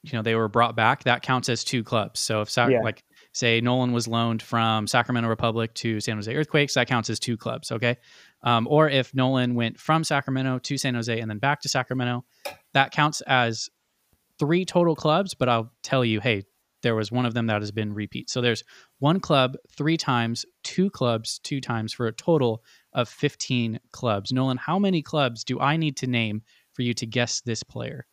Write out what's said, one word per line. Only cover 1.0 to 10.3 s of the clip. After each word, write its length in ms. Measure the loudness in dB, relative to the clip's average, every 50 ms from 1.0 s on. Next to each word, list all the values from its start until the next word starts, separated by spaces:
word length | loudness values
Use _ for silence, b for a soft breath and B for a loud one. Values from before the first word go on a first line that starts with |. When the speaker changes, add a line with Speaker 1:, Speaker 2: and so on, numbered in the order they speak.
| 2
Speaker 1:
that 200 | 0 0 0 2
counts 260 | 0 0 0 2 -2
as 140 | -2 -2 -2
two 200 | -4 -2 -4 -2
clubs. 360 | 0 -2 -2 -2 -2 -6 -6
So 200 | -4 -2 -2 -2
if 80 | -2 -2
Sac-, 220 | 2 2 4 4
Speaker 2:
Yeah. 100 | 4 2
Speaker 1:
like, 220 | 2 -2 -4 -6 _ _ b b b b b
say 260 | -2 0 2 2 2
Nolan 320 | 2 2 2 2 2 0
was 160 | 0 -2 -2 0
loaned 340 | 0 0 0 0 -2 -4
from 460 | -4 -2 0 0 2 2 2 0 0 2
Sacramento 400 | 2 0 2 2 0 0 0 0
Republic 460 | -2 0 0 -2 0 -2 -4 -4 _
to 240 | -6 -4 -4 -4 -2
San 160 | -4 -6 -6
Jose 180 | -6 -6 -6 -4
Earthquakes, 420 | -4 -4 0 2 2 2 2 2
that 120 | 0 2 2
counts 220 | 2 0 0 -2
as 100 | -4 -4
two 160 | -2 -4 -4
clubs, 340 | -4 -4 -8 -8 -8 -8 -8
okay? 260 | -6 -2 0 0 0 -2 B B B B B B B B -2
Um, 220 | 2 2 2 2 4
or 180 | 4 4 4 6
if 260 | 4 2 0 0 0
Nolan 420 | 0 0 2 2 2 2 0 0
went 220 | 0 -2 -2 -4 -8
from 280 | -2 0 2 2 2
Sacramento 540 | 2 0 -2 0 -2